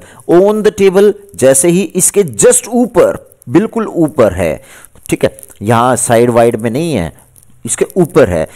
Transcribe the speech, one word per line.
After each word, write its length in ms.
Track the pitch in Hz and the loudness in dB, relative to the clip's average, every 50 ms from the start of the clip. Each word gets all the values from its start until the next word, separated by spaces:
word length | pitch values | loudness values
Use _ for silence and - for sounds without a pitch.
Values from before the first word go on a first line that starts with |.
| - - - - - - | -6 -12 -20 -20 -4 0
on 300 | 156 175 190 202 214 214 202 | 2 2 4 2 0 0 -2
the 100 | 208 208 - | -2 0 2
table 340 | 196 196 175 196 202 214 196 - - - - | 0 2 2 4 2 2 0 -2 -10 -20 -6
जैसे 320 | - 123 131 135 - - 175 | 0 2 2 2 2 2 0
ही 140 | 170 185 | 0 0
इसके 420 | 196 - - 185 175 - - 196 202 | -2 -2 -4 -4 -4 -2 0 -2 -2
just 440 | 151 113 98 - 240 247 - - - | -2 -2 0 2 2 2 2 -4 -4
ऊपर, 720 | 226 240 247 240 - - 139 101 82 - - _ _ _ _ - | -2 -2 -2 0 0 0 2 2 0 -4 -10 _ _ _ _ -2
बिल्कुल 380 | 123 160 214 220 - 226 220 - | 0 0 0 0 -4 -6 -6 -6
ऊपर 460 | - 160 170 147 110 - 117 101 87 | -2 -2 -2 -2 2 2 0 0 2
है, 280 | 80 - 82 69 - - - - - - - _ - _ - | -2 -4 -4 -4 -6 -12 -20 -20 -20 -20 -20 _ -20 _ -8
ठीक 140 | 170 - - | -6 -4 -4
है, 140 | - - - - - - _ | -6 -6 -8 -20 -20 -18 _
यहां 340 | 104 104 120 117 120 127 127 | -4 -2 0 2 2 0 0
साइड 340 | 113 - - 120 113 120 123 | -2 0 0 2 2 2 2
वाइड 260 | 117 117 117 120 117 | 2 2 2 2 0
में 140 | 113 110 120 | -2 -6 -6
नहीं 220 | 110 135 170 170 151 | -6 -4 -4 -4 -4
है, 180 | 107 85 78 - - _ _ _ _ _ _ - _ _ | -4 -6 -6 -10 -16 _ _ _ _ _ _ -20 _ _
इसके 200 | - - - 202 - - 196 | -10 -4 -4 -4 -4 0 -2
ऊपर 320 | 175 - - 165 135 95 | -2 0 2 0 0 2
है। 180 | 90 82 80 - - | 0 -4 -4 -6 -8